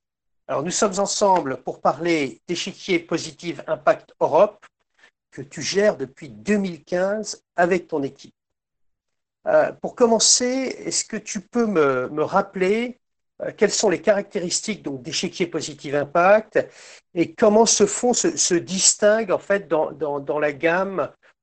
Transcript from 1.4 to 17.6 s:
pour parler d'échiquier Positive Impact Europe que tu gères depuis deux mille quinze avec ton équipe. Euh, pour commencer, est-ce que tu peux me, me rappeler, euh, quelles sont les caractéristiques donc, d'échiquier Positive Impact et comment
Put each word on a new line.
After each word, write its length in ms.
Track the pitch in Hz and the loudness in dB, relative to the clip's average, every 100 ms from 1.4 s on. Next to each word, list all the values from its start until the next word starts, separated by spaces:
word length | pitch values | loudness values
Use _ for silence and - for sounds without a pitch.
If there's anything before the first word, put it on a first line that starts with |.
| 139 127 | 0 -6
pour 180 | - - | -10 -4
parler 580 | - 135 170 160 131 - - | -2 -2 0 0 -2 -6 -8
d'échiquier 520 | 170 190 - - 170 | -8 -8 -10 -2 -2
Positive 640 | 170 165 156 - 175 139 - | -2 -6 -6 -10 -10 -10 -6
Impact 480 | 156 - 151 - - | -2 0 0 -4 -4
Europe 440 | 160 - 202 - - _ _ _ _ _ _ | 0 4 2 0 -20 _ _ _ _ _ _
que 100 | - | -16
tu 220 | 139 - | -14 -10
gères 340 | 131 185 208 151 | -4 2 2 2
depuis 320 | 131 - 151 | -4 -12 -20
deux 280 | 104 147 208 | -8 -2 0
mille 260 | 196 160 | 0 -6
quinze 600 | - 180 190 214 202 - _ - | -6 -2 -2 -2 -6 -12 _ 0
avec 320 | 175 185 180 | 2 2 -2
ton 160 | 156 | -4
équipe. 320 | 139 - - _ _ _ _ _ _ _ _ _ _ _ 147 | -6 -8 -20 _ _ _ _ _ _ _ _ _ _ _ 0
Euh, 240 | 156 147 | 2 2
pour 240 | 143 - - | -2 -10 0
commencer, 880 | 240 226 - - 247 262 254 - - | 2 4 4 2 0 -2 -4 -6 -6
est-ce 180 | - | -6
que 140 | - 214 | -6 -10
tu 240 | - 208 | -10 -12
peux 240 | - 240 226 | -6 -2 0
me, 420 | 175 143 127 127 | 2 2 2 -2
me 140 | 151 | -4
rappeler, 760 | 147 190 196 190 185 220 247 - _ _ _ - | 0 0 0 0 0 0 -2 -8 _ _ _ -10
euh, 100 | - - | -10 0
quelles 140 | 196 | 0
sont 180 | - 214 | 2 0
les 100 | 160 | 2
caractéristiques 840 | - 202 202 196 175 - - 196 | 2 0 -2 -6 -4 -4 -6 -8
donc, 180 | - 135 | -8 -10
d'échiquier 460 | 131 131 180 - 170 | -8 -6 -6 -4 -4
Positive 480 | 160 139 139 151 143 | -4 -8 -10 -6 -4
Impact 680 | 143 170 180 214 - 143 - - - - _ 175 | 0 2 4 4 2 -2 -2 -6 -20 -20 _ -4
et 180 | 160 | -4
comment 320 | - 214 208 | 2 4 6